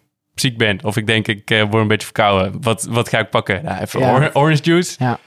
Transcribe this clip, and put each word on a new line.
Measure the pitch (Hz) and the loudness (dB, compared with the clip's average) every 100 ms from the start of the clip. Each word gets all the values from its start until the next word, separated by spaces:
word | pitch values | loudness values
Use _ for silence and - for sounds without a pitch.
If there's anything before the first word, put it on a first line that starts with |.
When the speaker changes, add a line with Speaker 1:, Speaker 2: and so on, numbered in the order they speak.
| _ _ _ - | _ _ _ -4
Speaker 1:
ziek | 135 113 | -4 0
ben | 107 95 | 0 0
of | 104 107 | -2 -2
ik | 104 | 0
denk | 110 104 | 0 0
ik, | 104 - | -4 0
eh, | 110 104 | 0 2
word | 113 | 2
een | 107 | 2
beetje | 107 - | 0 -2
verkouden. | - 107 95 95 98 | 0 4 4 0 -2
Wat, | 113 110 - | -2 -2 -2
wat | 117 113 | -2 0
ga | 117 | -2
ik | 107 | 0
pakken? | 117 - 95 | -2 -2 -4
Nou, | 156 95 | -4 -6
even | 101 - | -6 -2
Speaker 2:
Ja. | 107 | 2
Speaker 1:
or-, | 131 151 | 2 2
orange | 135 156 151 | 2 2 2
juice. | 170 175 175 - | 2 0 0 -4
Speaker 2:
Ja, | 127 - | -4 -4